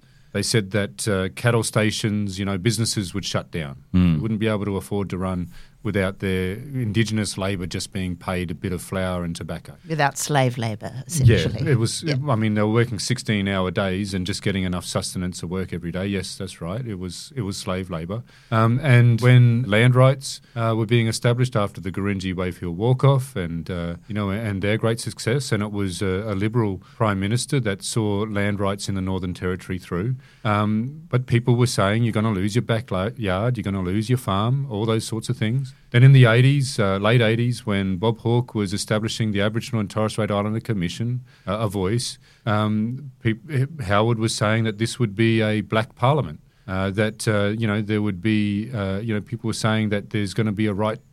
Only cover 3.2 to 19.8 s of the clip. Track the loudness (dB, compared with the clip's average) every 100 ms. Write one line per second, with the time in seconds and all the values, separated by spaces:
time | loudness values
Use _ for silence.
3.2 | -4 -6 -6 -8 -8 -12 -2 4 4 4
4.2 | 0 -2 0 -2 -2 -4 -4 -4 -4 -4
5.2 | -4 -4 -6 -10 -20 -10 -4 0 0 -2
6.2 | -2 -2 -2 -6 -8 -6 -2 0 0 0
7.2 | -2 -2 -4 -2 -4 -6 -6 -6 -6 -6
8.2 | -4 -4 -4 -6 -6 -6 -4 -4 -2 -2
9.2 | -4 -6 -8 -10 -12 -20 -8 0 0 0
10.2 | -2 2 2 0 -6 -6 -10 -12 -8 4
11.2 | 6 6 2 -2 0 2 0 -2 -4 -4
12.2 | 0 0 2 2 2 2 2 -2 -4 -4
13.2 | -2 -2 0 0 0 0 -2 -2 -2 -4
14.2 | -4 -4 -2 -2 -2 -4 -4 -4 -4 -6
15.2 | -6 -6 -8 -6 -6 -8 -6 -6 -4 -4
16.2 | -6 -10 -12 -10 -8 -8 -8 -8 -10 -12
17.2 | -12 -6 -6 -6 -4 -6 -4 -8 -6 -8
18.2 | -10 -20 _ 2 4 2 6 8 8 6
19.2 | 8 8 8 4 2 4